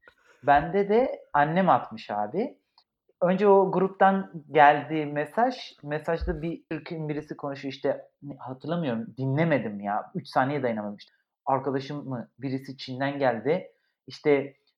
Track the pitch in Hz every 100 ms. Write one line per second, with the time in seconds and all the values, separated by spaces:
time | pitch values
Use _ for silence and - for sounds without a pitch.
0 | _ _ _ _ 127 143 165 196 202 220
1 | 269 - - 143 151 175 175 123 - 110
2 | - 104 104 165 277 - _ _ _ _
3 | _ - 180 185 202 196 190 180 190 -
4 | 190 196 - 165 139 147 143 147 135 156
5 | 147 147 151 - 254 - - - 147 151
6 | 165 165 - 156 170 160 - 160 151 165
7 | 151 147 151 156 143 139 139 131 139 139
8 | - _ 143 135 120 131 143 175 147 113
9 | 113 - 135 139 165 135 110 101 101 110
10 | - 185 - 143 131 147 123 110 104 101
11 | - _ _ _ - 135 139 135 135 147
12 | 135 120 - - 131 131 135 135 - 127
13 | 139 143 131 113 127 180 - _ _ _
14 | - - 151 139 139 - _